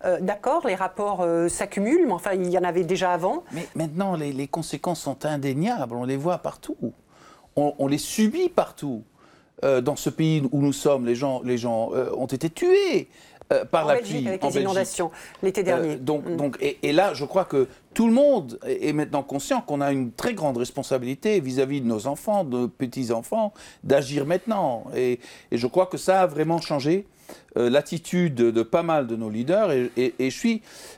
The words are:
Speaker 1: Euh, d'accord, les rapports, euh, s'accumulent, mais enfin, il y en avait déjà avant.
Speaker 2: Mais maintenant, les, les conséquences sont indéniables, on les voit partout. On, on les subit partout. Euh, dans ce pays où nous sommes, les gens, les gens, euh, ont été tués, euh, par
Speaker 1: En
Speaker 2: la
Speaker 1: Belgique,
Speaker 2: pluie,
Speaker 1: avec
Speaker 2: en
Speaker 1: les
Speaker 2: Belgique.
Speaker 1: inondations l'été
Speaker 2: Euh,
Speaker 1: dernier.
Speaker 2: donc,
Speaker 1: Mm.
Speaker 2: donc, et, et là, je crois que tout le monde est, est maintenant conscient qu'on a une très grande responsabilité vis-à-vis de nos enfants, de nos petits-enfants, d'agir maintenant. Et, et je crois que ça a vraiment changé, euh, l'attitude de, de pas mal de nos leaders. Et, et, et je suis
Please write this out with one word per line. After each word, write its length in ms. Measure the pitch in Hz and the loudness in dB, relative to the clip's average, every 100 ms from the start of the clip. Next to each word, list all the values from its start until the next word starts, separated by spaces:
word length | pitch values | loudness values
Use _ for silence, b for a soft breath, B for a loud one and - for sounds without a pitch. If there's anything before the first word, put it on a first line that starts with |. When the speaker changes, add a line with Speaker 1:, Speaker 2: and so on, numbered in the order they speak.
Speaker 1:
Euh, 140 | 185 175 | 0 0
d'accord, 480 | 185 208 - 311 277 | -2 -2 0 0 0
les 80 | 185 | -2
rapports, 460 | 190 185 202 196 | -4 -4 -4 0
euh, 260 | 175 170 170 | 0 2 0
s'accumulent, 580 | 170 202 - 202 330 320 | -2 -4 -2 2 4 4
mais 40 | |
enfin, 220 | 175 208 | 2 -2
il 160 | 190 180 | -2 0
y 80 | 180 | 2
en 60 | |
avait 200 | 180 170 | 2 0
déjà 300 | 170 180 180 | 0 2 2
avant. 300 | 175 180 294 - | 2 0 -2 -6
Speaker 2:
Mais 140 | - 170 139 | -10 -8 -4
maintenant, 400 | 160 151 196 175 | -4 -2 -2 -2
les, 180 | 147 | -4
les 140 | 131 139 | -4 -4
conséquences 540 | 170 156 - - 170 | -4 -6 -6 -4 -4
sont 240 | - 135 151 | -4 -4 -4
indéniables, 720 | 151 139 131 185 240 127 120 | -2 -2 0 0 -2 -4 -4
on 80 | |
les 140 | 123 135 | -4 -2
voit 220 | 156 175 | -2 -2
partout. 360 | - - - - 120 - _ b b b b - | -4 -10 -12 -8 -8 -10 _ b b b b -2
On, 200 | 147 - | -2 0
on 100 | 139 | 0
les 120 | 143 | 0
subit 500 | - - 214 311 359 | -2 2 2 2 0
partout. 540 | - 165 - 147 117 110 b b b b - | 0 -2 -4 -8 -8 -10 b b b b -2
Euh, 160 | 135 131 | 2 2
dans 160 | 123 143 | 2 -2
ce 140 | - | -4
pays 340 | 135 160 156 135 | 0 2 2 2
où 80 | 143 | 2
nous 140 | 143 | 2
sommes, 320 | 139 156 139 120 | 2 2 2 2
les 100 | 120 | 0
gens, 260 | 139 127 123 | 0 -2 -2
les 120 | 123 | -2
gens, 340 | 120 113 113 | 0 -2 -2
euh, 160 | 120 127 107 | -2 -2 -2
ont 80 | 131 | -4
été 240 | 135 165 | -2 -4
tués, 580 | - 349 370 392 262 - B B B - | -2 4 4 4 0 -2 B B B 0
euh, 120 | 139 | 0
par 220 | 92 170 151 | 2 0 4
Speaker 1:
En 40 | |
Speaker 2:
la 60 | 139 | 2
Speaker 1:
Belgique, 220 | 240 151 | 2 -2
Speaker 2:
pluie, 100 | 135 | -2
Speaker 1:
avec 160 | 190 | 0
Speaker 2:
en 40 | - | 0
Speaker 1:
les 60 | |
Speaker 2:
Belgique. 160 | - 190 | 0 0
Speaker 1:
inondations 420 | 190 185 - 170 B B B | 0 0 -2 -4 B B B
l'été 200 | 196 190 | -2 0
Speaker 2:
Euh, 20 | |
Speaker 1:
dernier. 320 | 185 175 165 147 | 2 2 2 -2
Speaker 2:
donc, 280 | 131 151 131 | -2 -2 -2
Speaker 1:
Mm. 100 | 170 | -2
Speaker 2:
donc, 220 | 143 123 | -2 0
et, 200 | 143 139 | -4 -2
et 100 | 147 | 0
là, 220 | 147 196 | 4 2
je 100 | 143 | 0
crois 220 | 139 185 180 | -2 -2 0
que 220 | 143 127 B _ | 2 0 B _
tout 140 | - 226 | 0 4
le 60 | |
monde 460 | 226 294 262 139 113 - | 6 6 4 0 -10 -4
est, 240 | 120 131 | -2 0
est 40 | |
maintenant 280 | 151 147 143 | 0 -2 -2
conscient 400 | 135 139 - 262 | -4 -6 -2 -4
qu'on 180 | - 147 | -2 -2
a 120 | 143 | 0
une 200 | 139 123 | 0 -2
très 220 | - - | -4 -4
grande 240 | 214 147 120 | -2 -2 -2
responsabilité 840 | 123 - 131 135 123 135 214 208 | -4 -6 -2 -2 -2 -4 0 0
vis-à-vis 400 | 135 131 135 143 | 0 0 0 0
de 60 | 120 | 0
nos 220 | 110 113 | -2 -2
enfants, 360 | 147 - 208 | -6 -2 0
de 60 | 165 | 0
nos 180 | 123 123 | -2 -2
petits-enfants, 840 | - 131 123 120 117 117 214 214 B B B | -4 -8 -4 -2 -2 -2 -2 -2 B B B
d'agir 420 | - 139 127 143 139 | 2 2 2 -4 0
maintenant. 600 | 185 226 214 160 117 110 123 | -2 0 -2 -2 -4 -6 -2
Et, 240 | 127 123 B B B | 0 0 B B B
et 60 | 120 | -2
je 100 | 120 | 0
crois 180 | 175 185 | 2 0
que 120 | 156 | 0
ça 240 | - 190 | 2 4
a 40 | 185 | 4
vraiment 340 | 147 156 165 | 2 0 0
changé, 460 | - 147 135 180 202 B B B B - | 0 -2 2 0 -2 B B B B 0
euh, 140 | 120 | 4
l'attitude 640 | 131 143 170 - 180 175 | 4 2 -6 -2 2 2
de, 180 | 127 117 | 4 4
de 120 | 113 | 4
pas 200 | 117 170 | 0 -2
mal 240 | 170 156 127 | 0 0 0
de 80 | 113 | -4
nos 140 | 113 | -6
leaders. 420 | 107 123 190 214 | -6 0 0 2
Et, 200 | 135 123 - | 0 -2 -2
et, 200 | 127 - | -2 0
et 100 | 131 | -4
je 80 | 131 | -2
suis 240 | 226 226 B B B | -2 -2 B B B